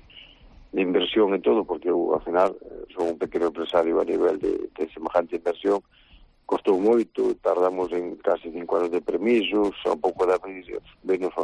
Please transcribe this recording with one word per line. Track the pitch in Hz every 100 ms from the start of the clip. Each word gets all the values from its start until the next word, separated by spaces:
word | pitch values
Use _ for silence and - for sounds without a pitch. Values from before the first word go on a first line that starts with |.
| - - - _ - - -
de | - 90
inversión | 92 87 110 101
e | 98
todo, | 101 117 90
porque | 80 87
eu, | 85 85
ao | 80
final, | 85 85 95 -
eh, | - - -
son | - 85
un | 82
pequeno | 85 85 85
empresario | 80 80 87 82 85
a | 85
nivel | 87 90 -
de, | 87 85 -
de | - 80
semejante | 80 80 90 85 85
inversión. | 87 85 98 101 - _ _ - - _ -
Costou | - - 92
moito, | 104 117 110 - - -
tardamos | 95 87 92 92 90
en | 87 87 80
casi | - 87 85 82
cinco | 87 90
anos | 87
de | 87
permisos, | - 82 107 120 95 104 101 -
a | 92
un | 82
pouco | 95 87
de | 90
abrir, | 90 98 95 - 101 - -
venos, | - 92 90 85